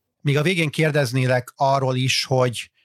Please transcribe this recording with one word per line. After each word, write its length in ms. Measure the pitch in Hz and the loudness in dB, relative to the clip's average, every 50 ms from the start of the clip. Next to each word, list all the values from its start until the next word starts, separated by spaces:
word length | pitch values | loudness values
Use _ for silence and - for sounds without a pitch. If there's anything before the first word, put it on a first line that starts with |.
| _ _ _ _ | _ _ _ _
Még 160 | _ 147 139 143 | _ 0 0 0
a 40 | |
végén 280 | 151 165 196 170 165 151 | 0 0 0 0 -2 -2
kérdeznélek 840 | - - 156 156 143 151 143 120 120 135 131 123 127 127 120 - - | 0 0 0 0 2 0 -2 0 0 0 0 2 0 0 -2 -6 -6
arról 400 | _ 143 135 135 139 131 131 131 | _ 0 0 2 2 0 0 0
is, 300 | 127 131 131 127 - - - | 0 0 0 0 -2 -2 0
hogy 420 | 135 127 127 127 113 - - - _ _ _ | 0 2 2 0 0 -6 -12 -14 _ _ _